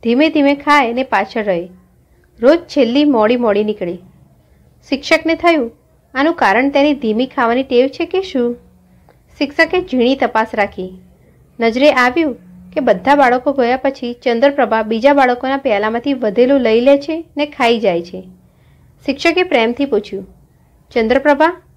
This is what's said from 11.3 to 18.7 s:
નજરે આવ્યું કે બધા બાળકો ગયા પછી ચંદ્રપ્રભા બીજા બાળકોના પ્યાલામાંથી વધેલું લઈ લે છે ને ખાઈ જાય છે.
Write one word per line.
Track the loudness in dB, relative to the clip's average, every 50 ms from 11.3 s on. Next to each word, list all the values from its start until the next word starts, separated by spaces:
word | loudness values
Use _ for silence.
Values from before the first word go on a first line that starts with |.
| _ _ _ _ _ -2
નજરે | -2 -2 0 2 2 2
આવ્યું | 4 4 0 0 0 0 -2 -2 -4 -8 -14 -20 -20 -20 -20 -8 -8
કે | -4
બધા | 0 0 0 0 2 2 4
બાળકો | 4 4 4 2 0 0 -2 -2
ગયા | 0 0 0 0 0
પછી | -2 -4 -4 -4 -10 -10 -10
ચંદ્રપ્રભા | -6 -4 -2 0 2 2 2 2 2 -2 0 0 -2 -2
બીજા | -2 -4 2 2 4 4
બાળકોના | 4 4 2 0 -2 -2 -4 -4 -2
પ્યાલામાંથી | -2 -2 -2 0 0 -2 -4 -4 -2 -4 -4
વધેલું | -2 -2 -2 2 2 2 4 4 2
લઈ | 2 2 2 2
લે | 4 4 4 2
છે | 2 -4 -8 -8 -8 _ _ -6
ને | -6
ખાઈ | -6 -4 -2 0 0 0 2
જાય | 0 0 0 -2
છે. | -6 -8 -16 -18 -18 -18 -20 _ _ _ _ _ _ _